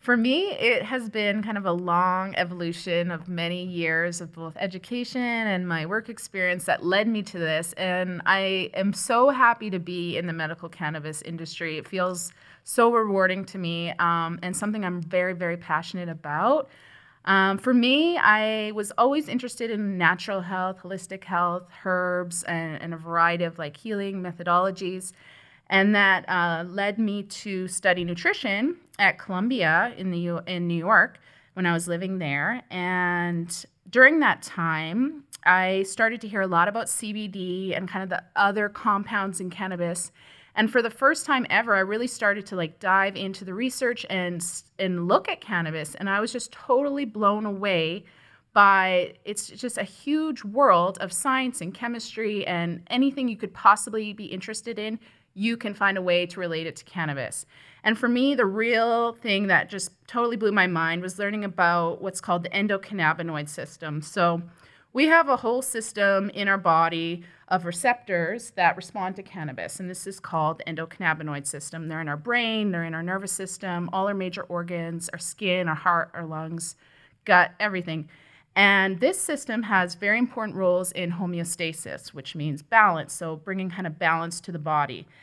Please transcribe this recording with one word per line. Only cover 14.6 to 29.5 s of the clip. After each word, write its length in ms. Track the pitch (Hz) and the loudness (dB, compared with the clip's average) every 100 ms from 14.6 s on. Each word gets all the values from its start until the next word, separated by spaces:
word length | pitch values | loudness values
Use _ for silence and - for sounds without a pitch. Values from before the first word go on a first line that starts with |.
| 208 214 | -4 -4
I'm 200 | 190 180 | -4 -4
very, 320 | 165 185 180 | -2 0 0
very 240 | 180 175 170 | -2 -4 -6
passionate 500 | - 160 170 185 175 | -2 -2 -2 -8 -8
about. 600 | 160 - 151 202 302 - - - - _ _ - | -10 -6 0 2 2 0 -14 -20 -20 _ _ 2
Um, 300 | 190 190 196 | 4 4 2
for 160 | 254 | 4
me, 460 | 247 240 277 330 349 | 4 6 4 4 4
I 540 | - 214 220 220 214 | 6 6 2 0 -4
was 200 | 214 208 - | -4 -6 2
always 300 | 247 285 302 | 4 4 -2
interested 420 | 247 247 - 226 | -6 -6 -6 -6
in 260 | 214 202 190 | -4 -4 2
natural 460 | 170 180 - 196 | 4 2 -4 -6
health, 380 | 175 190 185 190 | -4 -4 -4 -6
holistic 420 | 180 190 185 190 | -10 -12 -10 -14
health, 380 | - 175 175 175 180 - 190 | -4 0 0 -2 -8 -10 -2
herbs, 560 | 180 180 180 175 175 | 0 0 -2 -4 -6
and, 400 | - 165 165 151 | -4 -4 -4 -8
and 100 | 165 | -8
a 60 | 165 | -10
variety 460 | 165 170 170 170 | -4 4 4 4
of, 140 | 170 165 | -2 -4
like, 200 | 151 151 | -10 -10
healing 440 | 226 208 196 196 | -6 -4 -4 -6
methodologies. 880 | 180 170 175 175 190 190 185 185 185 - - - - _ _ | -8 -6 2 4 4 -2 -6 -8 -12 -16 -20 -20 -20 _ _
And 240 | 190 202 | 4 6
that, 340 | 208 196 185 - | 6 6 4 2
uh, 360 | 180 170 165 175 | 0 2 0 -4
led 300 | 190 202 208 | -4 -2 0
me 240 | 220 202 | -2 -2
to 440 | 202 - 208 190 185 | -8 -12 -6 -6 -4
study 380 | 180 196 180 | 0 2 2
nutrition 720 | 175 175 - 415 240 202 262 349 _ - | 0 -2 -2 0 -2 0 0 -2 _ 2
at 200 | 196 - | 2 2
Columbia 760 | - 185 220 | -4 -2 0